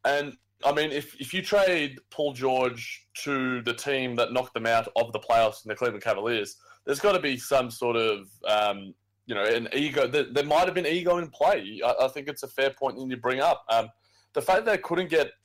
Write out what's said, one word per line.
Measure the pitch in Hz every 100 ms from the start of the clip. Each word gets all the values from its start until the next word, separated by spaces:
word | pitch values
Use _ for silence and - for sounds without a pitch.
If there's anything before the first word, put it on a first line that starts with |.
and, | 135 143 147 - _ _
I | 139
mean, | 143 151
if, | 143 143 -
if | 131
you | 185
trade | 185 202 190 170 147 131 _
Paul | - 143
George | 123 131 127 127 120 - - _ -
to | 147 139 131 123
the | 117
team | - 143 135 127 120
that | 117
knocked | 127 127
them | 113
out | 113 113 113
of | - 117
the | 110
playoffs | - 117 110 -
in | 110
the |
Cleveland | 107 123 104
Cavaliers, | 117 98 110 113 101 - _ -
there's | - 139
gotta | 208 185
be | 147 127
some | - 135 123
sort | 113 120
of, | 117 113 101 95 - -
um, | 107 104 101 95 - _ _
you | -
know, | 104
an | 107 117 117
ego. | 135 147 143 135
There, | 147 135
there | 131
might | 147 151
have | 180
been | 180 156
ego | 175 180 175
in | 165
play. | - 156 180 98 110
I, | 120 -
I | 131
think | 147 143
it's | 143
a | 131
fair | - 135
point | 135 131 123
that | 131
you | 123
bring | 123 131
up. | 156 147 -
Um, | 113 110 _ _ _ _
the | 147
fact | 131 185
that | 220
they | 202
couldn't | - 175 175
get | 160 143 _